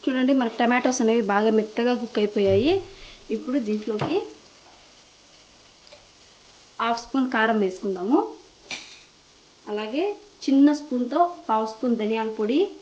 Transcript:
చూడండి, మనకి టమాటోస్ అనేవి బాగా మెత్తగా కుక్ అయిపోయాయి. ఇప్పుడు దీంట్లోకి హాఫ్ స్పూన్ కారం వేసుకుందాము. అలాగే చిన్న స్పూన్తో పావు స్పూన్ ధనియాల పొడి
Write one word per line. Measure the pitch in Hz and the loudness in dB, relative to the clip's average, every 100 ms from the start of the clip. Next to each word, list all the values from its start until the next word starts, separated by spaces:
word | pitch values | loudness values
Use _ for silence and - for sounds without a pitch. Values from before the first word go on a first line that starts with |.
చూడండి, | - 254 262 277 | -2 0 2 2
మనకి | 233 - | 0 0
టమాటోస్ | 240 247 262 254 | 2 4 2 2
అనేవి | 226 233 202 | 2 2 2
బాగా | 202 214 220 | 2 4 2
మెత్తగా | 214 - 240 240 | 0 -2 0 -2
కుక్ | 233 - | -2 -2
అయిపోయాయి. | 208 208 196 196 269 381 - - - - - 214 | -2 2 4 4 4 0 -2 -18 -20 -20 -8 -8
ఇప్పుడు | 247 277 214 | -2 -4 -2
దీంట్లోకి | 214 233 214 - 349 - - - - - - - - - _ _ - - - - _ - - - _ - - - - - - | -4 -4 -4 -2 -2 -4 -16 -20 -20 -20 -20 -20 -20 -20 _ _ -20 -20 -20 -20 _ -20 -20 -20 _ -20 -20 -20 -20 -20 -6
హాఫ్ | 226 233 | -4 -4
స్పూన్ | - 269 254 | -4 -2 0
కారం | 240 220 220 190 | 0 2 2 0
వేసుకుందాము. | 185 208 180 185 311 453 - - _ - - - - - _ _ _ _ _ - | -2 -6 -6 0 0 0 -10 -20 _ -16 -16 -16 -20 -20 _ _ _ _ _ -10
అలాగే | 208 214 269 392 403 - _ - | -8 -4 -4 -4 -6 -14 _ 2
చిన్న | 269 285 294 | 6 6 4
స్పూన్తో | - 247 240 294 349 - - | -4 -4 -2 0 0 -2 -2
పావు | 220 220 | -2 -2
స్పూన్ | - 254 233 | -4 -2 0
ధనియాల | 214 226 220 214 | 0 -2 -4 -4
పొడి | 214 277 403 - | 0 2 0 -4